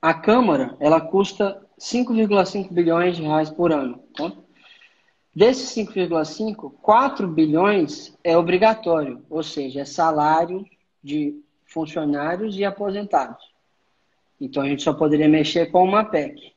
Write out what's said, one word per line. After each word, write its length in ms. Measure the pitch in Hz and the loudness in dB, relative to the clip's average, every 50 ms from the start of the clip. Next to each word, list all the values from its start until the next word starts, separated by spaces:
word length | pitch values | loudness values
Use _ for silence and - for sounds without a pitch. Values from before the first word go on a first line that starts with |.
A 120 | - 160 160 | 2 0 0
Câmara, 600 | - - - 214 247 247 208 156 135 131 120 - - | 0 2 2 4 4 4 4 2 0 0 -4 -6 -2
ela 180 | 143 147 165 160 | 2 4 4 4
custa 640 | 160 - - 190 196 190 - - 208 196 196 - - _ _ _ | 2 0 0 0 0 0 -2 -4 -4 -4 -4 -8 -18 _ _ _
cinco 360 | - - - 240 247 233 233 | -12 -6 -2 -2 -2 0 0
vírgula 320 | 220 220 202 202 202 185 | 0 2 2 4 2 2
cinco 280 | 185 - 202 190 185 180 | 2 0 -8 -8 -4 0
bilhões 420 | 175 170 165 165 165 175 180 175 | 0 2 2 2 2 2 0 -2
de 80 | 165 156 | -2 -4
reais 260 | 151 151 156 156 151 | -2 0 0 0 -2
por 220 | - - 175 170 | -2 -2 0 2
ano, 320 | 160 147 135 127 120 - - _ _ | 2 0 -2 -6 -8 -12 -18 _ _
tá? 200 | - 147 180 - - - _ _ _ _ - - _ _ _ _ _ _ _ _ _ _ _ _ | -10 -10 -10 -10 -14 -20 _ _ _ _ -20 -20 _ _ _ _ _ _ _ _ _ _ _ _
Desses 360 | 156 190 233 254 254 - - | 4 4 4 4 2 -4 -8
cinco 240 | - 233 208 185 - | -6 -8 -8 -6 -4
vírgula 320 | 196 180 165 170 160 156 | -4 -2 0 0 -2 -2
cinco, 500 | 156 - - 214 220 202 - - 139 - _ | -4 -6 -6 -6 -6 -6 -8 -12 -16 -18 _
quatro 460 | _ - 208 233 262 277 277 - 202 180 | _ 4 4 4 4 2 -2 -4 -6 -4
bilhões 920 | 160 156 160 156 147 160 180 202 208 196 160 143 - - - - _ _ _ | 2 2 2 2 4 2 2 2 2 2 0 -2 -4 -12 -16 -20 _ _ _
é 140 | 175 165 170 | 2 2 2
obrigatório, 840 | 170 170 180 180 208 220 220 220 - 180 165 160 147 135 123 - - _ | 4 2 2 4 4 4 2 2 0 -2 0 0 0 -4 -8 -14 -16 _
ou 140 | 156 156 156 | -8 -8 -8
seja, 380 | - - - 139 131 127 139 | -6 -8 -8 -8 -6 -6 -8
é 40 | 143 | -10
salário 800 | 139 - - 170 165 156 151 147 151 156 160 170 170 180 190 202 _ _ _ _ _ _ _ | -8 -2 0 0 2 2 2 2 2 2 2 2 0 -4 -10 -10 _ _ _ _ _ _ _
de 380 | _ 143 147 151 147 143 147 - - _ _ _ _ | _ -6 -4 -2 -2 -4 -6 -8 -18 _ _ _ _
funcionários 920 | _ - 160 160 151 - 175 156 147 143 143 143 156 175 185 214 220 202 190 | _ -8 -8 -8 -6 -6 -4 -2 -2 -2 -2 -2 -4 -4 -4 -4 -6 -4 -4
e 80 | 202 | -4
aposentados. 800 | 196 190 - 208 202 190 202 208 202 - 156 131 - 127 - - _ _ _ _ _ _ _ _ _ _ _ _ _ _ _ _ _ _ _ | -4 -4 -4 -6 -6 -6 -6 -6 0 0 0 0 -2 -10 -20 -20 _ _ _ _ _ _ _ _ _ _ _ _ _ _ _ _ _ _ _
Então, 240 | 143 127 - 143 139 | -12 -6 -4 -4 -2
a 40 | 139 | -2
gente 160 | 143 139 - | -2 -2 -2
só 100 | 165 147 | -2 0
poderia 340 | - 165 151 147 151 156 151 | 0 2 2 2 4 4 4
mexer 440 | 156 156 151 156 - 170 165 156 | 4 4 2 0 0 0 -2 2
com 120 | - 180 185 | 4 4 4
uma 220 | 185 196 208 220 | 4 4 0 0
pec 480 | 214 - 160 143 143 - - - - _ | 0 -2 -4 -4 -4 -10 -16 -20 -20 _